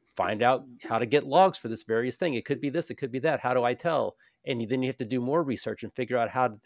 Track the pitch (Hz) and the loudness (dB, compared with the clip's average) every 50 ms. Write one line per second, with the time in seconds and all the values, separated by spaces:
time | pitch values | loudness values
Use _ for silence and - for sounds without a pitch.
0 | _ _ - - 92 90 107 104 120 123 131 123 - - 120 - - - 117 117 | _ _ -4 -2 -2 0 0 2 4 4 4 2 0 -8 -20 -14 -6 -2 -2 0
1 | 127 110 127 147 - 143 135 170 190 190 - - - 117 113 107 - - 113 113 | 0 2 2 2 2 4 6 6 6 6 4 0 -8 -8 -8 -6 -4 0 0 0
2 | 120 127 117 - 185 170 135 113 - - 143 131 139 143 131 170 165 - - - | 0 0 -2 -2 -2 -2 -2 -2 -2 -2 -4 -2 -4 -4 -2 -2 -4 -4 -6 -6
3 | 147 127 120 131 120 160 147 123 - 123 123 127 120 120 123 - - 170 160 139 | -6 -6 -4 -2 0 0 0 0 0 0 2 2 2 2 0 0 0 0 0 0
4 | 110 92 - _ _ _ _ _ - 139 135 117 113 104 131 131 131 127 131 - | 0 -2 -4 _ _ _ _ _ -6 -4 -4 -2 -2 -2 0 0 0 -2 -2 -4
5 | 131 104 127 127 120 127 143 170 160 139 117 - - 117 107 - - 104 - - | -4 -2 -2 -2 0 0 0 0 0 0 -2 -4 -4 -6 -6 -8 -10 -10 -6 -6
6 | 127 110 123 123 117 104 - 131 123 123 107 104 - | -4 -2 0 0 0 0 0 2 0 0 0 -4 -18